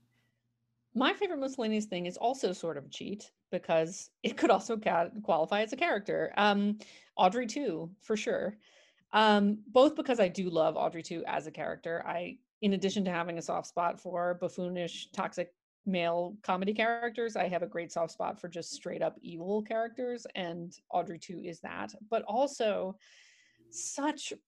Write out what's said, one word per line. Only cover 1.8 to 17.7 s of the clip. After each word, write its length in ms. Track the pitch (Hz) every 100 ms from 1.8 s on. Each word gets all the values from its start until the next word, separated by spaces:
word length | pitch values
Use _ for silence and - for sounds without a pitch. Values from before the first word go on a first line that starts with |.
| 214
thing 200 | 180 175
is 120 | 180
also 360 | 233 262 208
sort 240 | 180 165 143
of 80 | 139
a 40 |
cheat 420 | - - 208 - _ -
because 580 | 180 - 165 165 190 - _
it 140 | 220 240
could 120 | 330
also 260 | - 208 220
ca-, 320 | 196 175 175 214
qualify 380 | 214 165 160 208
as 120 | 220
a 40 | 262
character. 560 | 349 226 196 160 160 -
Um, 420 | 208 202 202 208 - - - -
Audrey 320 | 185 233 240
too, 420 | 294 262 160 165 190
for 160 | - 214
sure. 400 | 220 190 190 214 _ _ _ _ _
Um, 460 | 214 214 208 202 214 -
both 280 | 247 294 302
because 240 | 294 233
I 80 | 190
do 220 | 175 180
love 260 | 170 160 160
Audrey 280 | 165 165
too 200 | 160 165 165
as 220 | 151 151
a 40 |
character. 520 | 156 156 160 165 165 -
I, 320 | 170 180 - _ -
in 120 | 208
addition 320 | 196 196 208 180
to 60 |
having 260 | 170 170 170
a 40 |
soft 260 | 165 175 165
spot 340 | - 170 190
for 360 | 180 175 175 180
buffoonish, 680 | 180 - 180 180 170 - -
toxic 420 | - - - 175 _ _ _ 202
male 500 | 185 170 170 175 208
comedy 300 | - 185 190
characters, 640 | 214 226 233 240 226 233 214
I 120 | 180
have 160 | 175
a 40 |
great 240 | 175